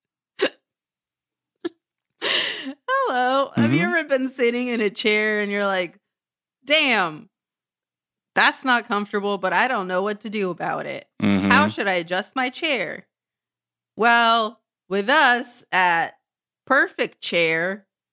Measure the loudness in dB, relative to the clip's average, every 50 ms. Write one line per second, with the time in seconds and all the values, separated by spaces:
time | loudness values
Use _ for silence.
0 | _ _ _ _ _ _ _ -4 -4 -4 -6 _ _ _ _ _ _ _ _ _
1 | _ _ _ _ _ _ _ _ _ _ _ _ -14 -14 _ _ _ _ _ _
2 | _ _ _ -8 -4 -2 -2 -2 -2 -4 -6 -10 -12 -14 -14 _ -6 -2 0 0
3 | 0 0 0 0 2 2 2 2 0 0 0 0 2 2 2 2 0 0 0 -2
4 | -2 0 -2 -2 -2 -2 -2 0 0 0 0 0 -2 -2 -2 0 -2 -2 -2 -2
5 | 0 0 2 2 2 0 0 -2 -2 -2 -2 -2 0 0 0 -2 -2 -4 -8 _
6 | _ _ _ _ _ _ _ _ _ _ _ _ -2 2 2 2 4 4 2 2
7 | 0 0 -4 -10 -16 _ _ _ _ _ _ _ _ _ _ _ _ _ _ _
8 | _ _ _ _ _ _ 2 4 4 4 4 2 0 0 0 0 0 -2 -4 -4
9 | -4 -2 -4 -4 -2 -2 -4 -2 -2 0 2 2 2 0 0 -2 -2 -2 -2 -2
10 | -2 -2 -4 -6 -8 -8 -6 -4 -4 -4 -4 -6 -6 -6 -6 -6 -6 -8 -10 -12
11 | -14 _ _ -2 0 2 2 2 4 4 4 4 4 2 -2 -4 -2 -2 -2 -2
12 | -2 -4 -4 -6 -6 -6 -4 -4 -4 -4 -4 -4 -4 -2 -2 -2 -4 -6 -8 -14
13 | -16 _ _ _ _ _ _ _ _ _ _ _ _ _ _ _ _ _ -4 0
14 | 2 4 4 4 4 4 4 2 0 -2 -6 _ _ _ _ _ _ -6 -4 -4
15 | 0 2 2 4 4 4 2 0 -2 -8 -12 -14 -10 -4 0 2 2 2 2 0
16 | -2 -4 -6 _ _ _ _ _ _ _ _ _ _ 0 2 2 2 0 -2 -4
17 | -6 -6 -6 -8 -6 -2 0 2 2 2 2 0 -2 -4 -6 -8 _ _ _ _
18 | _ _